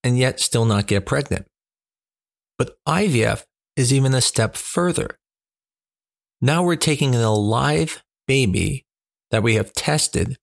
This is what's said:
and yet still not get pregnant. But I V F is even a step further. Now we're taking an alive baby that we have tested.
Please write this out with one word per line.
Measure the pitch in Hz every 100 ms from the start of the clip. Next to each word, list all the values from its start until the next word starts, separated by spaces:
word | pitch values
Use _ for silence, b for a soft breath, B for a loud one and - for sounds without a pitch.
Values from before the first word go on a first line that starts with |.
| 123
and | 123
yet | 127 -
still | - 120 113
not | 101 101
get | 101 -
pregnant. | 139 135 - - _ _ _ _ _ _ _ _ _ _ -
But | - _ -
I | 165 208
V | 123
F | 110 107 - _ _ -
is | 120
even | 135 135
a | 131
step | - - 110 -
further. | - - 175 - - - _ _ _ _ _ _ _ _ _ _ _ _
Now | 123 165
we're | 175 165
taking | - 143 139 120
an |
alive | 113 107 104 117 139 156 160 - _ _ -
baby | 135 120 - 101 135 _ _ _ _ _
that | 113
we | 113 107
have | 101
tested. | - - 151 - - 95 131